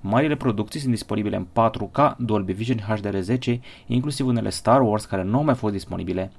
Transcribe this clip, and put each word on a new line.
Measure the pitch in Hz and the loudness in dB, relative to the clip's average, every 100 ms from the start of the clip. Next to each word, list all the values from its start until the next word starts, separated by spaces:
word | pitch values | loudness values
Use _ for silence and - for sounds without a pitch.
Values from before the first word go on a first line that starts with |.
Marile | 95 113 151 147 | 2 2 2 2
producții | 131 104 107 - | 0 0 -2 -4
sunt | 139 | 0
disponibile | 113 - 107 104 98 | -2 0 -2 0 -2
în | 90 | -2
patru | - 113 110 | 2 2 2
K, | 101 - 147 - | -4 2 2 2
Dolby | 120 107 95 | 0 0 0
Vision, | 95 113 120 | -4 -2 -2
H | 101 107 | -2 -4
D | |
R | 101 98 | -2 -2
zece, | 92 131 127 120 - - - | 0 -2 0 -2 -4 -20 -2
inclusiv | 120 143 139 127 | -2 -2 -2 0
unele | 117 107 | 0 -2
Star | - - 127 | -2 4 4
Wars | 120 107 | 4 2
care | - 98 | -2 -4
nu | 92 120 | 0 0
au | |
mai | 151 | 2
fost | 131 107 | 0 0
disponibile | 101 - 92 87 90 95 | -4 -6 -8 -4 -4 -6